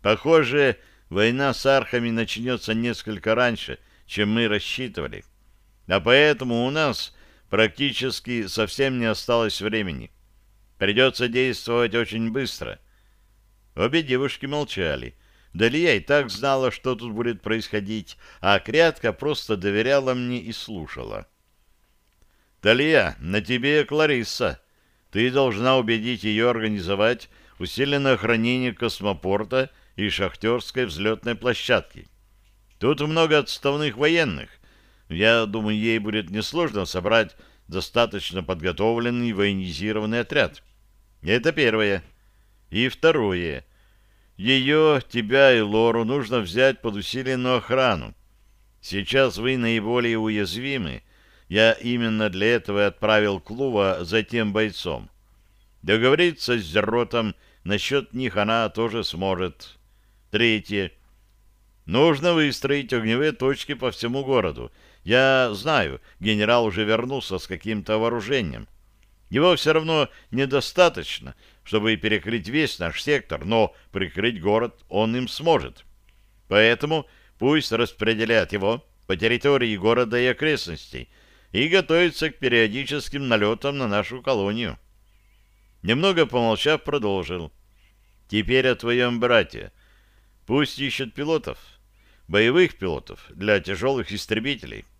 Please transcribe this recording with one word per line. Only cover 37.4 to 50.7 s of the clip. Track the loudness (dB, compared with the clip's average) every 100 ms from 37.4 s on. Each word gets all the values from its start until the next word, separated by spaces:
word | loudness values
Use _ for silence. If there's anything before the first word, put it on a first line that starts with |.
| -20 _ -10
достаточно | -8 -4 0 0 -2 -6 -8
подготовленный | -6 -4 -4 0 0 0 -2 -2 -4
военизированный | 0 0 0 -6 -6 -4 -2 -2 -4
отряд. | -2 0 -2 -4 _ _ _ _ _ _
Это | -2 0 0
первое. | 2 2 4 2 0 -6 _ _ _ _ _ _
И | -2 -2
второе. | 2 2 4 0 -2 -4 -8 -14 _ _ _ _ _ _ -6
Её, | 2 2 4 4 4 4 0
тебя | -4 2 6 8
и | 6
Лору | 4 4 4 2
нужно | 0 -2 -2 -2
взять | -2 2 2 2
под | -6 -6
усиленную | -8 -6 -4 -2 0 -2
охрану. | 0 2 2 0 -6 -16 _ _ _ _ _ _
Сейчас | -8 -6 0 2 2 0
вы | -2 0
наиболее | 0 0 0 0 0 0
уязвимы. | 0 0 -2 -4 -6